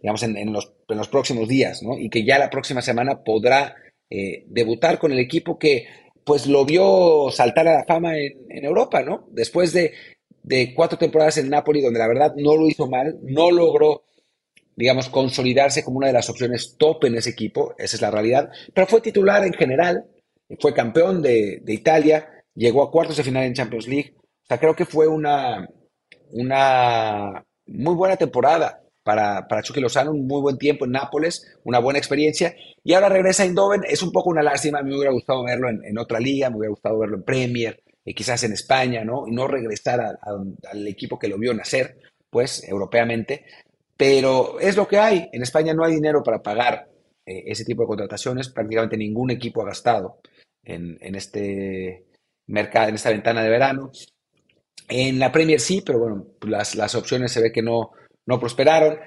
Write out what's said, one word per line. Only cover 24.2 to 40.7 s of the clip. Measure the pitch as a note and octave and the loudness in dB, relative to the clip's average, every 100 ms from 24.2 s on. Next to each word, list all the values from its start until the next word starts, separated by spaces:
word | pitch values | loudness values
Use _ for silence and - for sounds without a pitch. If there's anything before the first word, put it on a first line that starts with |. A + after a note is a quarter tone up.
| _ _ - | _ _ -6
sea, | B2 | 0
creo | D#3 | 2
que | D#3+ | 2
fue | F3 D3+ D#3 | -2 2 2
una, | D#3 D3 C#3+ B2+ G#2 F2 _ _ _ _ _ _ | 2 0 0 -2 -6 -10 _ _ _ _ _ _
una | A2+ B2+ C3+ C3+ B2+ B2 A#2 A2 G#2 G2+ F#2 - _ - | -8 -2 2 4 4 4 2 0 -4 -6 -10 -16 _ -16
muy | - D3 | -6 -2
buena | F3 F#3+ F#3 | 0 2 0
temporada | D#3+ B2 C3 E3 B2+ - _ _ | 0 2 2 4 0 -6 _ _
para, | - G#2+ G#2 G2 - | -2 0 0 -2 -4
para | G#2+ | -4
Chucky | - C#3+ | -4 -4
Lozano, | B2 C3+ C#3+ | -2 0 0
un | D3+ C3 | -2 -4
muy | C#3+ | -2
buen | C#3 B2 | -2 -2
tiempo | C#3 C#3 | 0 0
en | B2+ | -2
Nápoles, | C3 - D3 E3 - - _ | -4 -4 -4 -4 -4 -14 _
una | - A#2+ | -2 0
buena | B2 C#3+ | 2 0
experiencia, | - C#3+ D3+ D3+ E3+ - - _ | -2 0 0 0 -4 -4 -20 _
y | - | 2
ahora | F#3 G3+ | 4 4
regresa | F#3+ F#3 F#3+ | 4 2 2
a | F#3+ | 2
Eindhoven. | F3+ G3 G3+ - | 2 2 2 -2
Es | D3 | -4
un | F3+ | 0
poco | F3+ F3+ | 0 0
una | D#3+ | 2
lástima, | D3 C#3 D3+ D3 | 0 0 -2 -4
a | |
mí | C3+ | -4
me | C#3 | -2
hubiera | C#3 | 0
gustado | B2 - C3 | 0 -2 -4
verlo | B2 B2 B2+ | -2 -4 -4
en, | G#2+ | -4
en | - G#2+ | -6 -8
otra | A#2 A2+ | -4 -4
liga, | B2+ C3+ B2+ | -2 -2 -2
me | G#2+ | -4
hubiera | G#2+ | -6
gustado | G#2 G#2 A2 | -6 -4 -2
verlo | G#2 G2+ | -4 -6
en | |
Premier, | G#2 C3 B2 A#2+ A2+ - _ _ | -4 -2 -2 -4 -6 -8 _ _
eh, | - | -14
quizás | - A2 A#2+ | -8 -4 -4
en | A2+ | -4
España, | G2 - C3 B2+ A#2 | -6 0 0 0 -4
¿no? | A2 C3 A2+ | -4 -6 -6
Y | |
no | A#2+ C3+ | -4 -4
regresar | C3+ A2+ G#2 C3 B2 | -4 -6 -6 -2 -2
a, | A2 | -2
a, | G2+ G#2 G2+ G2 - - | -8 -10 -10 -10 -12 -14